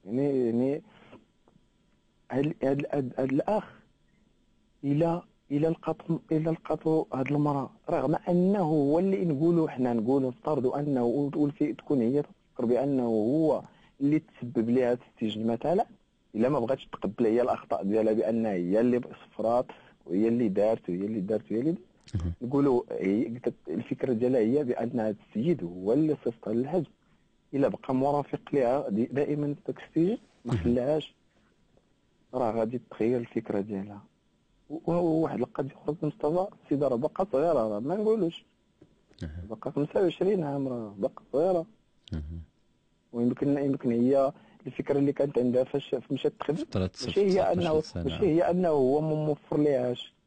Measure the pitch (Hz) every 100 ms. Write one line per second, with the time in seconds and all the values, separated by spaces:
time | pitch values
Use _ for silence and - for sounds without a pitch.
0 | 90 120 143 135 120 117 131 151 - -
1 | - - _ _ _ _ _ _ _ _
2 | _ _ _ 123 147 - 135 139 147 143
3 | 127 - 135 135 - 208 - - _ _
4 | _ _ _ _ _ _ _ _ 139 143
5 | 165 170 - _ _ 143 160 165 - 156
6 | - 165 - 160 160 160 - - 160 160
7 | - 131 135 147 147 143 127 - - 160
8 | 135 156 - 175 185 202 160 156 139 160
9 | 190 196 180 135 165 170 160 - 123 117
10 | 107 139 131 123 - 147 123 143 147 131
11 | 120 131 143 143 147 - 147 113 - 143
12 | 113 143 147 - _ - 117 120 139 135
13 | 120 110 107 151 156 120 - - _ _
14 | 139 151 - - 123 120 113 123 123 120
15 | - _ 110 107 113 113 143 185 - -
16 | _ _ _ 107 123 147 117 135 - -
17 | 98 107 117 117 120 107 - - 98 107
18 | 110 110 110 113 113 92 87 107 123 120
19 | - - - - 110 120 131 - - _
20 | - 90 113 117 113 98 104 113 - 87
21 | 101 110 95 107 - 107 147 175 - _
22 | - 101 85 85 120 139 143 120 - -
23 | 92 104 113 123 123 - - 82 - -
24 | 131 113 123 131 110 139 131 120 117 127
25 | 110 104 - 107 147 151 85 90 95 131
26 | 156 143 127 113 - 113 135 175 139 _
27 | _ _ _ _ _ 139 131 - - 131
28 | 139 143 139 - - 143 120 135 - 101
29 | 120 139 147 147 147 147 - - - 165
30 | 175 240 _ _ 117 110 85 123 127 156
31 | - _ _ _ _ _ _ _ _ _
32 | _ _ _ 127 120 113 113 123 - -
33 | 110 123 117 113 110 107 104 98 101 104
34 | - _ _ _ _ _ _ 147 - 170
35 | 175 160 160 143 117 - 139 - - 156
36 | 151 - 147 175 196 - - 143 139 120
37 | 151 - 190 131 165 147 110 104 131 196
38 | 214 220 170 - _ _ _ _ - _
39 | _ - 80 82 98 113 - 139 147 -
40 | 185 - 185 208 147 143 135 123 107 98
41 | 127 - _ 131 175 180 160 _ _ _
42 | - 82 76 82 80 _ _ _ _ _
43 | _ 120 120 - 143 143 139 135 127 117
44 | 123 139 135 - - - 139 - - 143
45 | 143 139 143 131 123 123 131 143 - 131
46 | - 135 147 - - 160 320 101 92 -
47 | 123 - 202 185 185 175 170 156 156 -
48 | 135 - 196 160 175 180 180 151 127 143
49 | 156 156 151 147 - 147 147 131 123 123
50 | - _